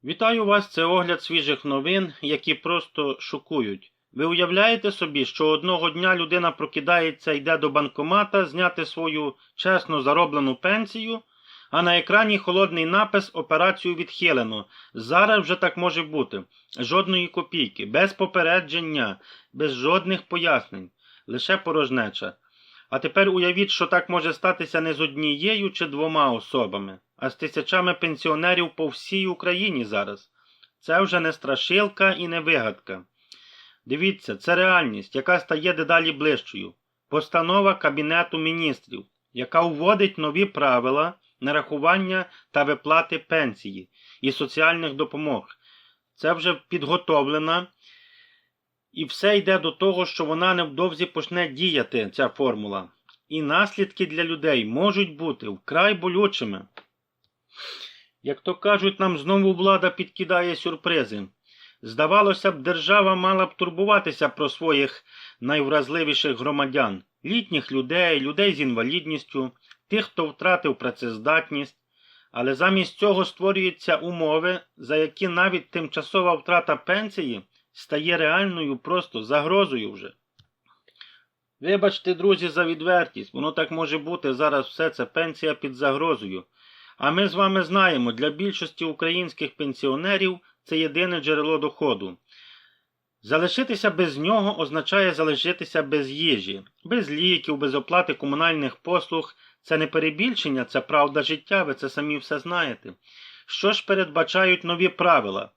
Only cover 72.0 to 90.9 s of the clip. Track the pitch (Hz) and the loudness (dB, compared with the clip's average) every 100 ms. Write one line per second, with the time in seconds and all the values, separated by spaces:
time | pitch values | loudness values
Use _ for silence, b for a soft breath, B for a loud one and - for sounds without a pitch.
72 | b b b - 127 135 180 190 175 - | b b b -6 -4 2 2 2 0 0
73 | 208 190 180 - 185 196 185 156 - 160 | 2 2 0 -2 0 0 -2 -4 -2 -2
74 | 165 175 156 160 175 185 _ _ 127 156 | -2 -2 0 2 0 -4 _ _ -2 0
75 | 156 - 190 175 190 180 - 170 156 - | 0 -2 -4 2 2 0 -6 -8 -6 -8
76 | 139 190 180 170 - 175 170 147 - 190 | -2 0 2 0 2 2 2 -2 0 -2
77 | 214 202 147 110 - _ _ - - 151 | -2 -6 -6 -6 -12 _ _ -20 -6 -4
78 | 160 170 156 170 196 175 151 127 - 180 | 0 0 2 2 0 -2 -4 -6 -2 -2
79 | - 117 110 147 151 190 185 127 104 101 | -2 -10 -2 -2 2 2 2 -2 -6 -12
80 | 98 _ _ _ _ _ _ _ _ B | -18 _ _ _ _ _ _ _ _ B
81 | B B B _ _ _ 151 196 202 196 | B B B _ _ _ -2 2 2 0
82 | - 175 190 180 170 151 170 165 165 180 | -4 0 2 2 0 0 0 0 2 2
83 | 165 - 101 131 151 160 156 160 156 151 | 2 -6 -12 -4 -4 -2 -4 -2 -4 -4
84 | 147 175 147 127 151 139 131 - 160 - | -6 -4 -4 0 2 2 -4 -2 -4 -2
85 | 123 - 165 151 156 147 143 127 143 139 | -4 -2 -4 -2 -4 -4 -8 -2 0 2
86 | 165 131 104 92 87 b b b b b | 0 -2 -4 -10 -12 b b b b b
87 | 143 170 196 175 196 190 160 190 185 143 | 0 2 0 2 2 2 2 4 4 4
88 | 120 113 151 151 196 190 165 - 160 147 | 0 0 -2 -2 -4 -4 -8 -6 -6 -2
89 | 165 175 175 - 151 _ 143 127 139 135 | -2 -2 -4 -6 -10 _ -8 -2 -2 -2
90 | 185 196 190 180 b b - 156 160 | 0 0 0 -2 b b -4 -2 0